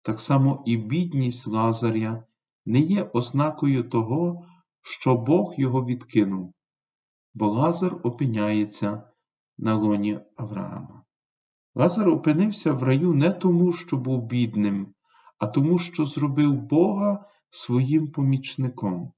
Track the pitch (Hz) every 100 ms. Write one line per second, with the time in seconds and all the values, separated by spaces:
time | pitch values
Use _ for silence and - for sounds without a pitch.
0 | - 110 - 139 135 135 117 117 107 156
1 | 175 143 123 120 - 110 113 113 117 110
2 | 110 113 - _ _ _ - 120 160 202
3 | - 120 123 139 151 151 143 131 117 117
4 | 110 143 175 175 - _ _ _ - -
5 | 131 117 113 175 202 - 131 127 123 120
6 | - 113 98 95 90 _ _ _ _ _
7 | _ _ _ 117 104 110 156 175 185 -
8 | 123 - 135 107 104 107 104 - 104 110
9 | - _ _ _ _ - 110 110 107 104
10 | 104 104 - - 104 98 - - - -
11 | _ _ _ _ _ _ _ - 156 180
12 | 190 156 156 151 214 202 165 131 131 135
13 | 180 147 165 196 185 175 180 170 - 139
14 | 123 131 113 123 113 107 104 101 98 _
15 | _ _ - _ 110 139 147 175 175 -
16 | 147 139 143 135 147 131 - 151 196 196
17 | 202 202 - _ _ - - 123 131 156
18 | 151 147 135 135 - - 127 - 104 90
19 | -